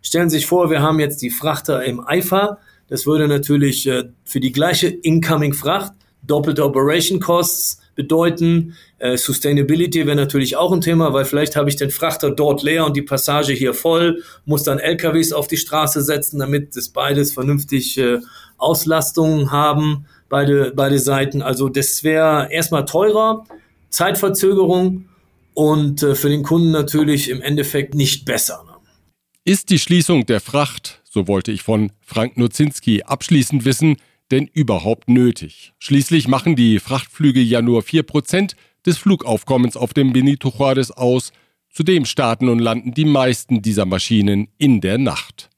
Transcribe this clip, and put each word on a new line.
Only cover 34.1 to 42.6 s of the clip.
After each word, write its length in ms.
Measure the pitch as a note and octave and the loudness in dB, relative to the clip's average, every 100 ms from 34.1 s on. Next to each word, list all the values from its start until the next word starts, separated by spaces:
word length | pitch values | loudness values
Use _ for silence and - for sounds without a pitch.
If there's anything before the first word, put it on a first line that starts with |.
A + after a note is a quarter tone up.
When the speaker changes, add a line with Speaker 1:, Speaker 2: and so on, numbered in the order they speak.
| _ _ | _ _
Speaker 2:
denn 180 | C3 D3+ | -2 0
überhaupt 580 | D#3+ B2 F#2+ F2 A2+ - | -2 0 0 0 -4 2
nötig? 640 | B2+ B2 - D2+ - - _ | 4 4 0 -10 -18 -20 _
Schließlich 520 | - C#3 C#3 E3 B2 | 0 0 4 0 2
machen 260 | C3 - C#3+ | 0 0 4
die 240 | A#2+ G#2+ | 4 4
Frachtflüge 600 | - C3 - - D3+ B2+ | 0 -6 -6 0 2 2
ja 200 | A#2+ A#2+ | 2 2
nur 220 | A#2+ A#2 | 2 0
vier 200 | - D#3+ | 0 -2
Prozent 520 | - D3+ - F3+ G3 - _ _ - | 0 -4 -2 -2 -2 -6 _ _ -2
des 120 | E3 | 0
Flugaufkommens 800 | G3+ F#3+ A#2+ A2 - C3 B2 - | 0 0 0 -4 0 0 0 -2
auf 180 | A#2+ | -6
dem 200 | - C3+ | 0 2
Benito 340 | B2+ C3+ C#3+ C#3 | 4 2 0 -4
Juárez 440 | - C#3 C3+ B2 | 0 0 0 -2
aus. 420 | - B2+ B2+ - _ _ _ _ | -2 0 0 -2 _ _ _ _
Zudem 360 | - D#3+ F3+ B2+ | -4 0 2 0
starten 420 | - B2 A2+ B2+ | -2 -2 0 2
und 120 | |
landen 340 | A#2 | 2